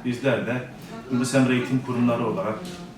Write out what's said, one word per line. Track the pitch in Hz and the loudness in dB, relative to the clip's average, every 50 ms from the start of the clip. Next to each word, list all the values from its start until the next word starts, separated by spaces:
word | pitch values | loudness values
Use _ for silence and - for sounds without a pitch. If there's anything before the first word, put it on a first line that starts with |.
| - | -2
Bizler | 123 120 - - 135 117 101 - | -2 -4 0 2 2 2 2 0
de | 110 123 127 - - - - - - - - - - | -2 -2 -4 -4 -8 -12 -16 -14 -14 -14 -14 -6 -2
Yıldız | 131 120 127 123 143 | 0 0 0 4 4
Emre | 135 127 120 127 | 4 6 6 4
Eğitim | 120 - - 131 127 - | 2 2 2 0 0 0
Kurumları | - 120 120 120 123 117 117 120 | 0 0 2 4 4 4 2 0
olarak | 110 - - - 107 101 - - - - - - - - | -2 -2 -2 -2 -2 -4 -4 -8 -10 -12 -12 -14 -16 -16